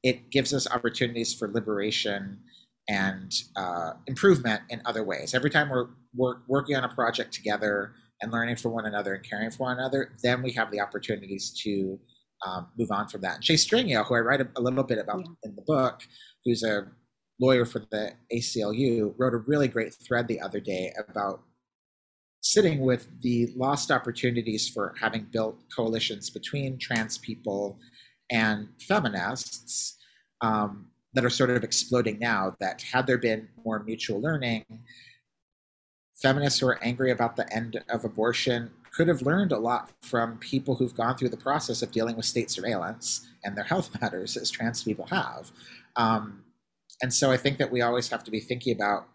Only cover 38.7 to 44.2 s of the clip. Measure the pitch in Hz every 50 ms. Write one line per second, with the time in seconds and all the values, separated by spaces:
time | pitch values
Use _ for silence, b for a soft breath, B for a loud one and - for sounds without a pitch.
38.7 | - _ _ - - - 165 160 170 131 127 139 160 190 208 180 147 107 110 117
39.7 | 123 117 - - - _ - - - 120 117 117 113 113 - - - 131 131 139
40.7 | 131 - 131 120 - - 117 117 127 127 131 123 110 - - 135 143 143 - -
41.7 | 117 110 - 107 - 113 110 117 117 113 113 - - 123 113 - - - 92 110
42.7 | 113 95 85 90 113 - - - - - B B B B B 101 101 104 101 -
43.7 | 165 190 - - - - - 104 - 92